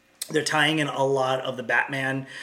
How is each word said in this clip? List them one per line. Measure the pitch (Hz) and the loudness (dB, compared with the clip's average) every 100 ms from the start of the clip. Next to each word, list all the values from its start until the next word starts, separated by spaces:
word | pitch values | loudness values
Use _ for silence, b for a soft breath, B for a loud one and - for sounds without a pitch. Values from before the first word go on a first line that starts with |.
| _ _ - | _ _ -4
they're | 156 | -2
tying | - 156 147 156 | 0 2 4 2
in | 143 | 0
a | 131 | 0
lot | 135 135 131 131 | 2 2 2 0
of | 135 123 | -2 -6
the | |
Batman, | 117 120 - 139 135 135 135 B | 0 0 0 -2 -2 -4 -6 B